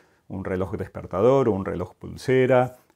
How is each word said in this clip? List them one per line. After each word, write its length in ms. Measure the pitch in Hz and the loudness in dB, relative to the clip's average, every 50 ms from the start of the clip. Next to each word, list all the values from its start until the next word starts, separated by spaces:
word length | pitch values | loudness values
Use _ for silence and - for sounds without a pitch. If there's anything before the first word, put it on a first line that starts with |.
| _ _ _ _ _ | _ _ _ _ _
un 160 | - 101 95 95 | -12 -10 -8 -6
reloj 320 | 95 95 92 95 95 95 | -4 -4 -4 -4 -4 -6
despertador, 720 | 92 92 - - 92 90 - - 90 107 123 135 135 135 | -8 -10 -10 -12 -14 -12 -6 -2 2 4 4 4 4 4
un 160 | - - - - | 2 2 0 -2
reloj 320 | - 87 87 90 - - | -4 -6 -6 -8 -8 -12
pulsera, 800 | _ - 87 87 85 - - 127 131 127 123 131 123 123 120 - - _ _ _ | _ -16 -14 -14 -8 -2 0 2 4 4 4 4 4 2 0 -4 -14 _ _ _